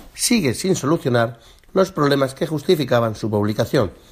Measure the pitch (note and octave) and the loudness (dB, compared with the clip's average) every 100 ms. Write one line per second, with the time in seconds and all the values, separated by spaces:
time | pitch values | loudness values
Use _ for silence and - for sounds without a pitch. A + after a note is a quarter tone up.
0 | - - - A#3 C#3 - F#3+ E3+ C#3 E3 | -16 -6 0 2 0 -2 -2 0 0 0
1 | C3+ A#2+ A#2 - - - _ F#3+ F#3 E3 | 0 0 0 -4 -20 -20 _ 0 0 0
2 | C#3+ C#3 C3+ - D#3+ D3+ E3 D#3+ B2+ A#2+ | 0 2 0 -2 -4 -2 0 0 2 2
3 | A2+ G#2+ A2 G#2 G#2 G#2+ A2+ D3+ G#2 - | 0 -2 -2 0 0 0 0 2 0 -4
4 | - | -20